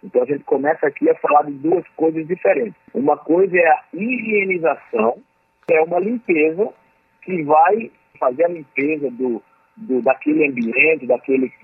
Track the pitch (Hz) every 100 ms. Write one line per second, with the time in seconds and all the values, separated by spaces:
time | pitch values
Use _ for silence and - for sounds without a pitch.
0 | - 123 123 143 - 135 143 160 151 -
1 | 160 - 156 147 147 139 151 180 160 -
2 | 160 160 156 180 - 151 113 - _ -
3 | 139 147 - 170 196 180 165 147 - 165
4 | 226 247 220 208 190 180 160 - - 120
5 | 156 - _ _ _ _ - 160 165 175
6 | 196 247 - 165 156 165 226 - _ _
7 | _ _ - 185 147 156 170 220 - -
8 | _ _ 139 127 170 170 147 - 143 156
9 | 139 120 127 110 - _ _ - 113 127
10 | 120 131 151 156 147 123 113 120 160 156
11 | 123 123 - 131 127 -